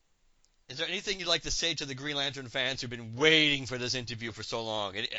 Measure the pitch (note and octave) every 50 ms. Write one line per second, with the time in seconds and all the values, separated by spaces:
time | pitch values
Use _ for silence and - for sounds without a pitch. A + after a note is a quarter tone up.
0 | _ _ _ _ _ _ _ _ _ _ _ _ _ - B2+ D3 E3 D#3+ F3 G#3
1 | - G#3+ F#3+ F#3 F3 E3+ E3+ E3 - D3+ - - E3 E3 D#3 - D#3 C#3 C3+ C3
2 | C#3 D3+ D3 C#3+ C#3 C#3+ C3 C#3 C3 A#2 - C#3 B2+ C3 C3+ - - A#2 B2 A#2
3 | A#2 A2 A2+ A#2+ D3+ D#3 D#3+ D#3 D3+ D3 C#3+ C3+ C3 A#2 B2+ B2 B2 B2 B2+ B2+
4 | A#2+ A2 A#2+ G#2+ A#2 A2+ G#2 - G#2 - B2 A#2 A2+ A2+ G#2+ G#2+ G2+ G2 F#2 G#2
5 | A#2 - -